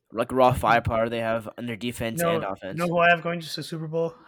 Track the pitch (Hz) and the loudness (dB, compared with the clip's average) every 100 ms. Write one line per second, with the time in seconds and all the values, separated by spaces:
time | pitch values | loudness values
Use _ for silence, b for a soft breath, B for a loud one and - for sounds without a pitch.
0 | _ 107 123 127 127 120 110 117 117 113 | _ -4 -2 6 6 6 4 4 4 0
1 | 117 117 113 113 104 - 120 110 120 117 | 0 -2 -2 -2 -6 -10 -10 -6 -8 -6
2 | 117 113 170 165 98 98 139 160 175 175 | -6 -2 0 0 -4 -8 -8 -4 -2 4
3 | 175 170 170 170 156 - 147 165 160 165 | 4 4 2 -6 -8 -10 -8 -10 -6 -4
4 | 165 - | -4 -6